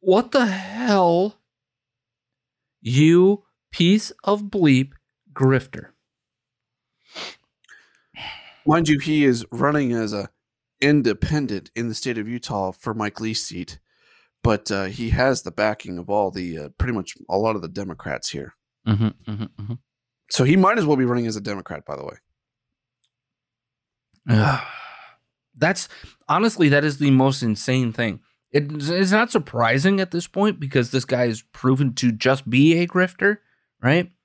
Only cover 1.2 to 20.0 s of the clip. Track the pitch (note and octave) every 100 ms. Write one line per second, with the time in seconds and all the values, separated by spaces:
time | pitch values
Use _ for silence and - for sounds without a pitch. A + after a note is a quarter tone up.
1.2 | G3 - _ _ _ _ _ _ _ _
2.2 | _ _ _ _ _ _ - B2 D#3 F3
3.2 | F#3 G3+ _ _ _ - E3+ G#3 - -
4.2 | - G#3 G#3 G3+ E3 C3 C3+ - _ _
5.2 | _ - C3 C3 - - - _ _ _
6.2 | _ _ _ _ _ _ _ _ _ -
7.2 | - - _ _ _ - _ _ _ -
8.2 | - - - _ - D#3+ D#3+ D3+ D3 D#3
9.2 | C#3+ A#2+ A2+ A#2+ C#3 D3 C3+ A#2+ A2 G#2
10.2 | G2 _ _ _ _ _ C#3 D3 B2 G2+
11.2 | - D3+ C3+ G2+ - - A#2 G#2+ C3+ A2+
12.2 | G#2+ A#2+ - G#2+ F#2+ F#2 - A2 G#2+ -
13.2 | A2 A2+ - F2 F2 - _ _ _ _
14.2 | _ _ - G#2+ - G2 F#2+ G#2 A#2 A2+
15.2 | B2+ B2+ - F2 G#2+ G#2+ - F2 F2+ G2+
16.2 | G2 F#2+ F2+ D#2+ D2 _ B2 A2+ F#2 -
17.2 | - F#2+ A2 G#2+ E2 F2+ G2 D#2 - C2
18.2 | - - C2+ _ _ _ - G#2 A2 -
19.2 | - G#2 A2 _ G#2 A#2 _ _